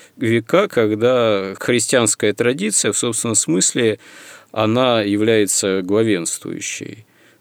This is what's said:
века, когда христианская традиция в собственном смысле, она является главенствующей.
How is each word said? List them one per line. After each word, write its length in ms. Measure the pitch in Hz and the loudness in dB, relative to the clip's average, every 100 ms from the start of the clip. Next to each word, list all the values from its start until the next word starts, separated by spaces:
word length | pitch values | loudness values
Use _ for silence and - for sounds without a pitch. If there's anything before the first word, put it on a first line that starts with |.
| - - | -20 -6
века, 500 | 113 113 113 170 202 | 0 0 2 0 2
когда 840 | - 110 107 120 127 113 101 98 98 | 2 0 2 2 2 2 0 -2 -8
христианская 720 | - 123 - 131 113 - 110 | -2 0 2 2 2 0 0
традиция 580 | 101 120 139 208 - 120 | 0 0 0 -2 -2 -2
в 60 | - | -2
собственном 380 | 123 113 120 107 | -4 -4 -2 -2
смысле, 640 | - 170 185 - 113 104 - - - - _ | 0 0 0 0 0 -2 -8 -20 -20 -20 _
она 520 | - 110 113 127 117 | -2 0 2 2 2
является 800 | 104 104 110 110 101 - 101 95 | 0 0 2 2 2 0 0 -2
главенствующей. 1200 | 90 101 113 95 82 - - 50 - - - - - _ _ _ | 0 0 2 0 -2 -8 -10 -10 -10 -10 -12 -16 -20 _ _ _